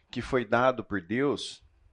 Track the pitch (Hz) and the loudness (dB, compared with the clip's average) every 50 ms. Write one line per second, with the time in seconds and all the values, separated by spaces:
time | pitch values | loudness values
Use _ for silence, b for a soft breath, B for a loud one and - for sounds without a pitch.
0 | B _ - 123 117 - 139 127 117 104 117 117 127 131 127 117 104 - 104 98 | B _ -8 -8 -4 0 0 0 0 2 2 4 4 4 2 0 -2 -4 -4 -6
1 | 85 87 107 127 139 147 110 92 - - - - - _ _ _ _ _ | -4 -2 -2 0 0 0 0 -2 -4 -10 -12 -16 -20 _ _ _ _ _